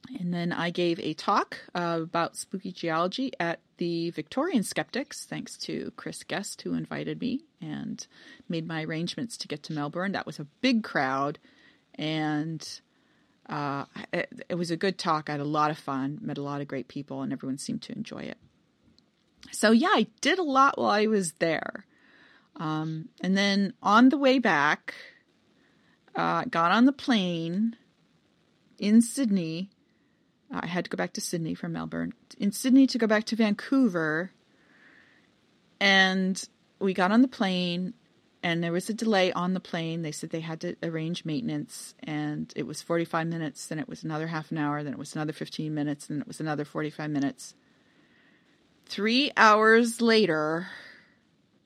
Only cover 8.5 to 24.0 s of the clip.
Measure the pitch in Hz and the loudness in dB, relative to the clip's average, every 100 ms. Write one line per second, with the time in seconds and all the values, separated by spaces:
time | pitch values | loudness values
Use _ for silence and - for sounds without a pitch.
8.5 | 165 165 160 156 160 170 - 233 - - | -6 -4 -6 -4 -4 -4 -6 -8 -8 -10
9.5 | 147 - 156 147 170 190 175 - 151 147 | -10 -8 -6 -4 -4 -4 -4 -6 -10 -14
10.5 | _ 247 233 214 165 131 135 139 - _ | _ 2 2 0 0 0 0 -2 -4 _
11.5 | _ _ _ _ - 156 156 156 151 160 | _ _ _ _ -8 -4 -2 0 -2 -2
12.5 | 156 - - _ _ _ _ _ _ - | -6 -10 -16 _ _ _ _ _ _ -10
13.5 | 151 143 139 - - - 170 - - - | -6 -2 -4 -6 -10 -6 -4 -4 -8 -6
14.5 | 170 170 165 196 180 180 156 156 147 143 | -4 -2 0 0 0 0 0 -2 -4 -2
15.5 | 151 151 156 - 135 139 151 - 143 143 | 2 2 0 -4 -4 -4 -6 -8 -6 -6
16.5 | 143 143 135 127 143 143 135 135 135 135 | -6 -6 -8 -8 -10 -8 -6 -6 -6 -6
17.5 | 135 - - - - - - 73 - _ | -6 -6 -8 -8 -10 -10 -10 -10 -12 _
18.5 | _ _ _ _ _ _ _ _ _ - | _ _ _ _ _ _ _ _ _ -14
19.5 | - 214 226 339 381 214 - 262 339 320 | 0 4 6 6 2 2 -2 0 0 2
20.5 | 262 277 - 226 208 214 214 175 - 170 | 4 4 4 2 2 2 2 0 -2 -2
21.5 | 156 - - - _ _ _ - _ _ | -2 -4 -10 -16 _ _ _ -20 _ _
22.5 | - 160 156 160 160 156 - 180 196 202 | -8 -4 -2 -4 -6 -10 -6 0 2 4
23.5 | 196 196 - 185 214 | 2 0 0 4 8